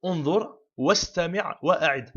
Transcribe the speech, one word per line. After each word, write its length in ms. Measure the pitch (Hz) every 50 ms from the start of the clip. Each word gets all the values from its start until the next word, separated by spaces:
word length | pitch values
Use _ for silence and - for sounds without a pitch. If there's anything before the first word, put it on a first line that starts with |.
Unzur, 560 | - 185 190 165 147 139 165 214 220 - - - _ _ _
wastami, 640 | - 127 143 202 208 - - - - 170 165 175 196 208 180 - -
wa'a'id. 500 | - 151 180 - 151 160 139 139 120 101 _